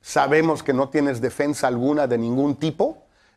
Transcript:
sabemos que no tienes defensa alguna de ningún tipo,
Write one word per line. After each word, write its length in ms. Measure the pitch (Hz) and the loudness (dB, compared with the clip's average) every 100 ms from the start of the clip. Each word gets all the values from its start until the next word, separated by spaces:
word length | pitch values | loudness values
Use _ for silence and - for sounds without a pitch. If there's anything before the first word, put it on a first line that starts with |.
sabemos 600 | - 151 139 156 165 147 | -4 0 2 4 2 0
que 120 | - | 0
no 160 | 131 135 | 0 0
tienes 320 | 151 143 120 | 0 0 0
defensa 460 | 117 - 143 147 131 | -2 -2 -2 0 -2
alguna 380 | 120 131 147 135 | 0 0 0 0
de 100 | 120 | 0
ningún 380 | 117 127 143 131 | 0 0 0 -2
tipo, 400 | 160 147 254 311 _ _ _ | -4 -2 -2 -4 _ _ _